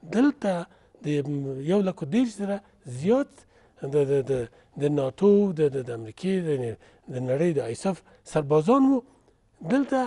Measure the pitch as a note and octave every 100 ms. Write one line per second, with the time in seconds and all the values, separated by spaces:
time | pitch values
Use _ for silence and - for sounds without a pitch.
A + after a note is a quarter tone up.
0 | - G#3 C#4+ - G3+ F3 F3 _ _ -
1 | D3+ D3 C#3 C#3+ C3+ C3 D3 G#3 F#3 -
2 | C#3 A3 B3 G#3 G3+ G3+ - _ C3 B2
3 | F3+ C4 C#4+ - _ _ _ - C#3 D3
4 | C3+ C#3 B2+ C3 A#2 _ _ - D3 D3
5 | C3 - G3+ G3+ G3+ D#3+ D3 C3+ B2 A#2
6 | A2 - F#3 F#3+ E3 C3+ A#2+ G#2+ - _
7 | - B2+ B2+ C3+ F3 C#3 A2+ A#2 G3 F3
8 | _ _ - D#3 C#3+ D#3 D#3+ C4+ C4+ C4
9 | - _ _ _ _ - D#3+ C4 C4 C4